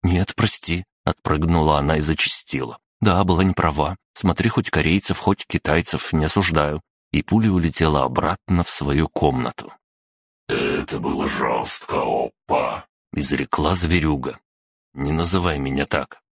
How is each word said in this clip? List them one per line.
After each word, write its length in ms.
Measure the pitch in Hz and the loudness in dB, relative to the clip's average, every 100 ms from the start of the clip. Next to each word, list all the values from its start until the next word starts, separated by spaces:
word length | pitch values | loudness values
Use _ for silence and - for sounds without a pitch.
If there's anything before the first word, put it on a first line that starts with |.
«Нет, 320 | 90 87 95 | 2 0 0
прости», 500 | - 110 - - 85 92 _ | 0 0 0 -2 -6 -6 _
отпрыгнула 720 | - - - 80 82 85 76 73 | -4 -4 -2 0 2 4 4 4
она 200 | 71 78 | 2 2
и 20 | |
зачастила. 760 | 76 80 - - - 69 65 - _ _ | 2 0 0 -2 -4 -6 -6 -10 _ _
«Да, 220 | 107 90 | 2 2
была 200 | 92 87 | 2 4
не 80 | 95 | 2
права. 440 | 90 85 73 73 92 _ | 2 0 0 -2 -4 _
Смотри, 340 | - 92 82 117 | -2 0 2 0
хоть 220 | - - | 0 -2
корейцев, 480 | 80 76 95 - 95 | 0 2 0 0 -2
хоть 280 | - 101 - | 0 -2 -2
китайцев, 680 | 80 - 78 - 76 - | -4 0 0 0 -4 -2
не 120 | 78 | 0
осуждаю». 560 | 76 - 90 80 73 78 _ _ _ | 0 0 2 2 0 -2 _ _ _
И 100 | 76 | -4
пуля 280 | - 107 110 | 2 2 4
улетела 540 | 92 80 - 80 76 | 2 2 2 2 2
обратно 580 | 65 64 - 92 - 90 | 0 0 -2 -4 0 0
в 80 | 87 | 0
свою 380 | - 71 71 80 | -2 0 0 0
комнату. 640 | - 76 65 60 - - - _ _ _ _ _ _ _ | 0 0 0 -4 -8 -18 -20 _ _ _ _ _ _ _
«Это 500 | - - - - - | -4 -2 -4 -4 -6
было 300 | 60 - - | -4 -4 -4
жестко, 720 | - 58 - - - - - | -4 -4 -2 -4 -8 -6 -4
опа», 880 | - - - _ - - - - - _ _ - | -2 -2 -4 _ -4 -2 -2 -6 -14 _ _ -4
изрекла 560 | 73 67 67 - 78 | -2 -2 -2 0 2
зверюга. 640 | 90 85 87 78 73 65 64 _ _ _ _ _ | 2 2 2 2 0 -4 -10 _ _ _ _ _
«Не 180 | 67 69 | -6 -2
называй 460 | 80 85 92 87 76 | 0 0 0 0 -2
меня 280 | 67 67 71 | -2 -2 -2
так». 360 | 80 67 - _ | -2 -4 -12 _